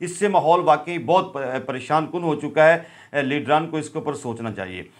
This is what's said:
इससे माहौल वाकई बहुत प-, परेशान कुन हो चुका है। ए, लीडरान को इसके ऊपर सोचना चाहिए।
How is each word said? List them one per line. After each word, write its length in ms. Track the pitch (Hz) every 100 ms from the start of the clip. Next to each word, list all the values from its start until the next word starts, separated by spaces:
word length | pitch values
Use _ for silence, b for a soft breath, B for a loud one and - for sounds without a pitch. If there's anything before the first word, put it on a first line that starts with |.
इससे 280 | 175 175 202
माहौल 320 | 180 147 175
वाकई 360 | 160 151 170 170
बहुत 360 | 123 180 185 139
प-, 280 | 131 131 131
परेशान 380 | 127 - 156 151
कुन 180 | 175
हो 120 | 170 147
चुका 280 | 147 151
है। 240 | 156 165 B B B
ए, 80 | 143
लीडरान 460 | 135 135 120 151 160
को 120 | 156
इसके 200 | - 160
ऊपर 140 | 156 131
सोचना 360 | 123 113 113
चाहिए। 380 | 110 95 90 -